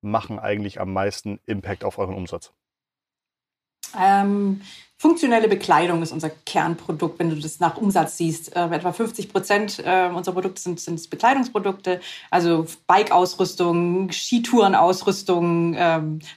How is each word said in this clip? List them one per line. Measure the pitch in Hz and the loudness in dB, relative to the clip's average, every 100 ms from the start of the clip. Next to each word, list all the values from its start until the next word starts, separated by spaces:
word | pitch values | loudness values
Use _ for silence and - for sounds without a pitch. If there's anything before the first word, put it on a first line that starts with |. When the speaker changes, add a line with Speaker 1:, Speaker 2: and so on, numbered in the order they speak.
Speaker 1:
machen | 104 110 - 104 | -2 -4 -4 -8
eigentlich | 104 104 101 95 | -4 -4 -4 -6
am | 95 | -6
meisten | 95 98 - 107 101 - | -2 -2 -4 -10 -10 -6
Impact | 104 101 101 | -8 -6 -6
auf | 95 - | -6 -4
euren | 95 | -6
Umsatz? | 95 90 87 - _ _ _ _ _ _ _ _ _ _ _ _ _ - 202 | -6 -8 -10 -12 _ _ _ _ _ _ _ _ _ _ _ _ _ -14 2
Speaker 2:
Ähm, | 190 196 202 202 196 196 - - - _ | 4 4 4 0 0 -2 -8 -20 -20 _
funktionelle | 311 339 269 233 214 | 2 4 4 4 4
Bekleidung | 196 - 156 175 170 | 2 4 4 4 0
ist | 160 | -2
unser | 160 160 | -6 -8
Kernprodukt, | - - 180 160 165 - 156 165 - | -10 -4 -2 0 -4 -6 -4 -4 -2
wenn | 170 | -2
du | 156 | -2
das | 156 - | -6 -2
nach | 220 - | -2 0
Umsatz | 208 190 156 - | 0 2 0 -2
siehst. | 165 156 - | -4 -4 -6
Äh, | 175 170 | -4 -2
etwa | 165 180 | -2 -4
fünfzig | 170 226 - - | -2 -4 -4 -4
Prozent, | 196 190 208 208 - | -4 0 0 0 -6
äh, | - 185 180 | 0 2 2
unserer | 175 - | -2 -4
Produkte | 180 185 190 | -4 -4 -6
sind, | 185 170 | -8 -8
sind | - 165 - | -6 -8 -8
Bekleidungsprodukte, | 143 233 277 247 208 196 196 - 180 - - - | 0 2 2 0 -2 -4 -4 -4 -4 -6 -18 -2
also | 175 170 165 160 - - | 0 2 2 0 -10 2
Bike-Ausrüstung, | 196 208 175 180 - 180 - 175 170 175 180 190 | 4 6 2 2 0 -4 0 0 2 0 0 -2
Skitourenausrüstung, | - - 240 233 240 196 - 170 185 - 190 - 175 170 170 170 165 | -6 -2 -2 2 4 6 6 4 4 0 -2 0 2 2 2 2 2
ähm, | 170 165 156 156 - | 2 2 -2 -6 -10